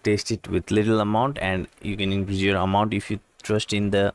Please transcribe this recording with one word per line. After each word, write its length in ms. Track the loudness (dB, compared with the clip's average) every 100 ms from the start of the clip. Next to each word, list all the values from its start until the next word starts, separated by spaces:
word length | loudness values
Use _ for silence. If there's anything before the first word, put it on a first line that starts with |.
test 280 | 2 0 -2
it 160 | -6 -2
with 200 | -4 0
little 300 | 0 2 2
amount, 380 | 2 2 0 -2
and 280 | -2 -2 -6 _
you 140 | -8 -4
can 160 | -2
increase 280 | -2 -2 0
your 180 | 2 2
amount 360 | 2 2 2
if 160 | -2 -4
you 100 | -8 _ _
trust 320 | -2 -2 0
in 160 | -2 2
the 240 | 2 0